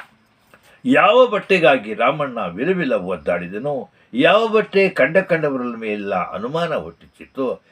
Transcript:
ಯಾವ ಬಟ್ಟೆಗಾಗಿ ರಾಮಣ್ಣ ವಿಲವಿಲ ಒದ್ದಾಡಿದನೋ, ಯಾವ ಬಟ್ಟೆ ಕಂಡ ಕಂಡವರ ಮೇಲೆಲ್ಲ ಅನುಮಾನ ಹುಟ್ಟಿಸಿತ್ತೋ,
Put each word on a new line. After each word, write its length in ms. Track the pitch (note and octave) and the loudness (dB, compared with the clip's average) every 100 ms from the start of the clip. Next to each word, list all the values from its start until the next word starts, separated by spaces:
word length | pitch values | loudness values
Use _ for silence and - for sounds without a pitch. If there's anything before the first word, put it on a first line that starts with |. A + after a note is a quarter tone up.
| - _ _ _ _ _ _ _ B2 | -20 _ _ _ _ _ _ _ 0
ಯಾವ 420 | C#3+ F#3 E3 E3+ | 4 6 6 4
ಬಟ್ಟೆಗಾಗಿ 640 | - - F#3 D#3 C3 G#2+ | 2 0 4 4 4 0
ರಾಮಣ್ಣ 460 | G#2 A#2+ D3+ C#3 A#2 | -2 0 0 -4 -6
ವಿಲವಿಲ 540 | F#2 F2 D#3+ F#3 C#3+ | -6 -4 -2 -2 0
ಒದ್ದಾಡಿದನೋ, 960 | A2 F2+ F2 F#2 F2 F2+ G2+ D3 C3+ - _ _ | -2 -2 -6 -4 -4 -6 -8 -6 -8 -10 _ _
ಯಾವ 340 | A#2 D#3+ G#3 A3+ | 0 4 4 2
ಬಟ್ಟೆ 420 | G#3+ G#3 G3 F#3+ | 0 0 2 2
ಕಂಡ 280 | - C3+ F#3 | 2 2 2
ಕಂಡವರ 440 | F#3 E3+ D3+ C3+ | 0 0 -2 -4
ಮೇಲೆಲ್ಲ 540 | B2 A2+ A2 G#2 G2+ F#2 | -6 -6 -6 -6 -4 -4
ಅನುಮಾನ 600 | F2 E2 A#2+ E3 E3+ B2 | -4 -8 -6 -4 -4 -4
ಹುಟ್ಟಿಸಿತ್ತೋ, 840 | E2 - D#2 - D#2+ - B2+ - _ | -8 -14 _ -20 -14 -8 -6 -6 _